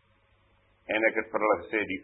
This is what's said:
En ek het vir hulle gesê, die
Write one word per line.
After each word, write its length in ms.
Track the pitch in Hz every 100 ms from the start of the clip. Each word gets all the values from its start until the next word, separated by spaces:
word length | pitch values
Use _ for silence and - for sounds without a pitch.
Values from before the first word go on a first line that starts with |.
| _ _ _ _ _ _ _ _ -
En 160 | 107 113
ek 140 | 107
het 100 | 110
vir 120 | 107
hulle 140 | 107 101
gesê, 200 | - 110 101
die 160 | -